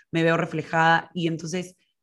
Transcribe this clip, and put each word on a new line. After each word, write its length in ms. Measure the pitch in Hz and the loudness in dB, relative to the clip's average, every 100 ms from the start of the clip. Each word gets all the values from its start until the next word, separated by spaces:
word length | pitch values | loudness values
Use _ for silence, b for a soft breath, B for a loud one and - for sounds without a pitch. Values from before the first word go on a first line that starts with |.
| _ | _
Me 120 | 165 | 0
veo 140 | 165 165 | 2 2
reflejada, 720 | 165 156 147 165 165 165 - | -2 -6 -2 2 4 4 0
y 120 | 180 165 | -4 -4
entonces 480 | 160 160 180 180 - _ _ | -4 -6 -8 -8 -14 _ _